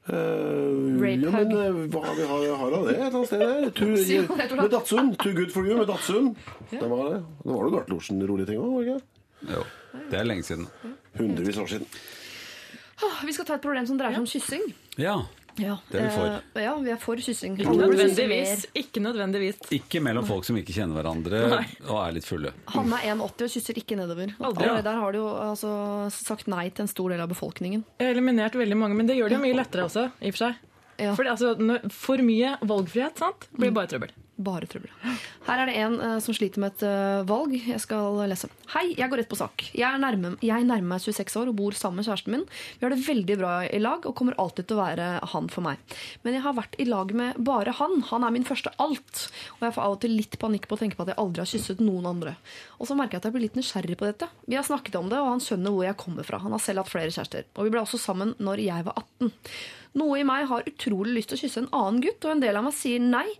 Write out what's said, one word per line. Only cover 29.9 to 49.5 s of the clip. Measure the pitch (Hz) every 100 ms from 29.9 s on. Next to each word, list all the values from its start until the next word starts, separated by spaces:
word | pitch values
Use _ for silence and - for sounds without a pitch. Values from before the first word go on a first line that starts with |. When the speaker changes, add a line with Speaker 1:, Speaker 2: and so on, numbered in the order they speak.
| 208 254 -
Speaker 4:
i | 196
og | 190
for | 233
seg. | 233 - _ _ -
Speaker 2:
Ja. | 208 202
Speaker 4:
Fordi, | 262
altså, | 220 240 226
når, | 220 240 220
for | - - 262
mye | 247 220 254 277
valgfrihet, | 214 208 180 220 285 -
sant? | 339 - - -
Blir | 247
Speaker 2:
Mm. | 220
Speaker 4:
bare | 175
trøbbel. | 135 - - - -
Speaker 2:
Bare | 196 180 -
trøbbel. | - - - 233 240 - - -
Her | 247
er | 262
det | 220
en, | 220 233
eh, | 226 220
som | 220 220
sliter | 202 202
med | 196
et, | -
eh, | 208 196 196 196
valg. | 190 220 311
Jeg | 254 233 226
skal | - 214 202 208 202
lese. | 185 - - -
Hei, | 302 349 320
jeg | 254
går | 262
rett | 226
på | 220
sak. | - - -
Jeg | -
er | 247 269
nærme, | 269 208 175 180
jeg | 226 226 247
nærmer | 226
meg | 180 185
tjueseks | 214 208 196 214
år | 247
og | 214
bor | 202
sammen | 202 196 180
med | 214
kjæresten | 190 -
min. | 240 392 - - -
Vi | 247
har |
det | 262 277
veldig | 262 180 202
bra | 180 175
i | 180 208
lag | 220 339 339
og | 247
kommer | 254 -
alltid | 185 - 185
til | 220
å |
være | 180 170 175 175 -
han | 160 165
for | -
meg. | 170 139 - - - -
Men | 240
jeg | 262
har | 277
vært | 247 - -
i |
lag | 247 208 190
med | 226 247 262
bare | 247 254 202
han. | 240 302 359
Han | - 233 247
er |
min | 240
første | 247 262 - -
alt. | 302 277 - - - - -